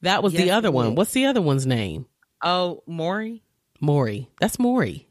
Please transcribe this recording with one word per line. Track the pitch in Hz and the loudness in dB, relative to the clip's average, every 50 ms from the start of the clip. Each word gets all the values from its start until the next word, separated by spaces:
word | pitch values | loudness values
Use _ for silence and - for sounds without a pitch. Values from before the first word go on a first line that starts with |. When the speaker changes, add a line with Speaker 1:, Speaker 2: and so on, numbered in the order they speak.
Speaker 1:
That | - 175 190 196 | 0 0 0 2
was | 185 202 160 | 2 0 2
the | 170 185 180 | 2 2 2
Speaker 2:
Yes, | 180 220 | 2 2
Speaker 1:
other | 220 208 | 2 2
Speaker 2:
it | 147 | 2
Speaker 1:
one. | 127 120 113 | 2 2 2
Speaker 2:
is. | 110 143 | 2 0
Speaker 1:
What's | 196 - - | 0 0 2
the | 262 262 269 | 0 2 2
other | 277 247 | 2 2
one's | 185 151 139 135 131 | 2 2 2 2 2
name? | 131 127 120 107 95 78 82 127 _ _ _ _ _ _ _ | 0 0 0 0 -4 -6 -8 -12 _ _ _ _ _ _ _
Speaker 2:
Oh, | - 170 180 180 180 180 165 - - | -2 0 0 0 0 -2 -4 -8 -12
Maury? | - 170 165 160 170 190 208 220 220 233 226 _ _ _ _ _ _ _ _ | -12 -8 -4 -4 -2 -2 -4 -6 -8 -10 -14 _ _ _ _ _ _ _ _
Speaker 1:
Maury. | 143 151 147 143 131 113 104 104 131 - _ - | 0 0 2 2 2 0 -2 -6 -10 -14 _ -2
That's | - 220 - - | -2 -2 0 0
Maury. | 247 240 247 254 185 107 82 143 - _ | 0 2 2 2 0 0 -2 -8 -14 _